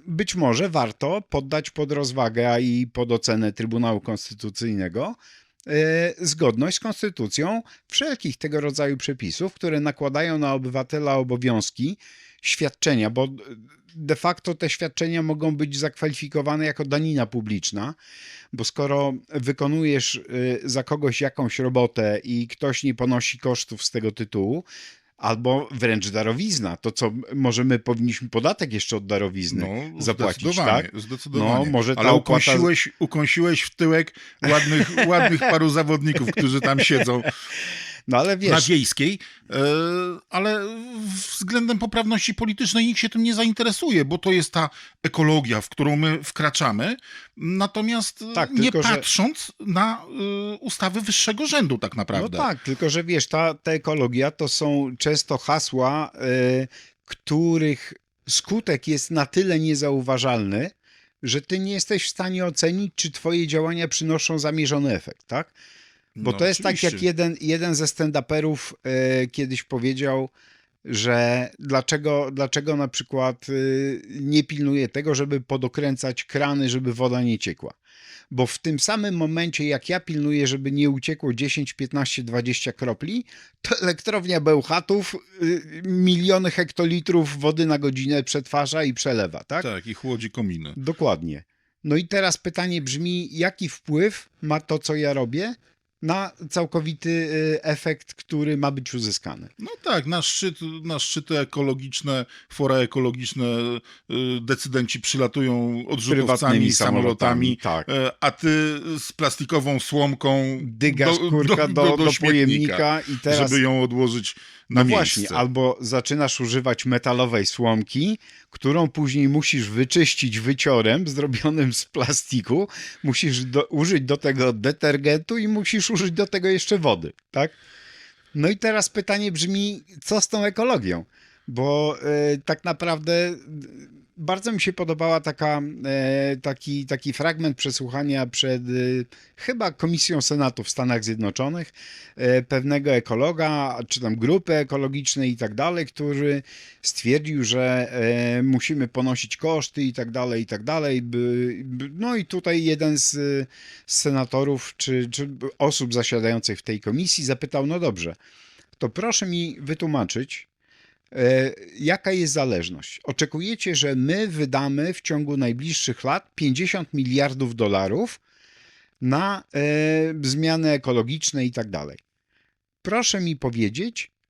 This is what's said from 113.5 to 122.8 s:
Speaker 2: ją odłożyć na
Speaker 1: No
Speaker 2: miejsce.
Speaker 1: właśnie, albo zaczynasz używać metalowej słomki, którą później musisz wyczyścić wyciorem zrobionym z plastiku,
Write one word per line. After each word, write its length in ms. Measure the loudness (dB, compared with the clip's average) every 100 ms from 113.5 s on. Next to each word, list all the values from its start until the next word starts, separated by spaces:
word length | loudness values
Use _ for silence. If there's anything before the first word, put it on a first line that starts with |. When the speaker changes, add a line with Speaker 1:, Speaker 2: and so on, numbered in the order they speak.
| 4
Speaker 2:
ją 220 | 4 4
odłożyć 520 | 2 2 2 0 -6 -10 -20 -20 _
na 140 | 4
Speaker 1:
No 20 | 6
Speaker 2:
miejsce. 60 | 6 4 0
Speaker 1:
właśnie, 160 | 0 0
albo 400 | 0 2 2 0
zaczynasz 600 | -2 -2 0 -2 0 -2
używać 440 | -2 0 0 0
metalowej 600 | 0 0 2 2 2 2
słomki, 720 | 0 0 2 2 0 -2 0 -2 -8 -20 _
którą 380 | -4 0 2 2
później 400 | 0 0 2 4
musisz 400 | 4 2 0 0
wyczyścić 680 | 0 2 4 4 2 -2 0
wyciorem 680 | -2 0 4 4 6 4 0
zrobionym 640 | -2 -2 0 0 2 2
z 120 | 0
plastiku, 800 | -4 -2 0 0 0 -2 2 0 0 -8